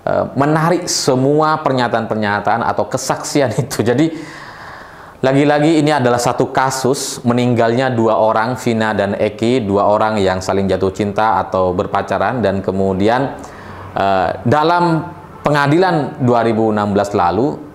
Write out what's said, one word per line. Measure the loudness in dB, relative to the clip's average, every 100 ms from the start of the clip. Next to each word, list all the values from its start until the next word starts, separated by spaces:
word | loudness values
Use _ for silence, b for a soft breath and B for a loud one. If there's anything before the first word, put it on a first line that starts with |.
eh, | -2 -2 -2 0
menarik | 0 2 2 0 -2
semua | -4 0 2 2 2 2 0
pernyataan-pernyataan | 0 0 0 0 -2 -2 0 0 0 0 0
atau | -2 -2
kesaksian | -4 -4 -6 -2 0 0 0
<laughs> |
itu. | -4 -2
Jadi | 0 2 2 B B B B B B B B B B B
lagi-lagi | 0 2 4 4 4 2
ini | 2
adalah | 2 2 2
satu | 0 0 0
kasus | 0 0 0 -2 -2 -4 -4
meninggalnya | -2 0 2 2 2 2 0
dua | 2 2 2
orang, | 2 2 0 -2
Vina | -2 0 0
dan | 0 -2 0
Eki, | -2 0 0 0
dua | 2 2 4
orang | 2 2 2
yang | 0 0
saling | -2 -2 0
jatuh | 0 -2
cinta | -2 -4 0 0 0
atau | 0 0 0
berpacaran, | 0 -2 -2 -2 -2 0 0
dan | 0 0
kemudian, | -2 -2 0 2 2 2 -2 -6 B B B B B -2
eh, | 0 2 0 -2
dalam | 0 2 2 2 2 0 -4 -12 -18 -6
pengadilan | 0 2 2 4 2 0 -2 -2
dua | 2 2
ribu | 2 2 0 0
enam | 0
belas | 0 0 2
lalu | 2 2 -2 -4 -12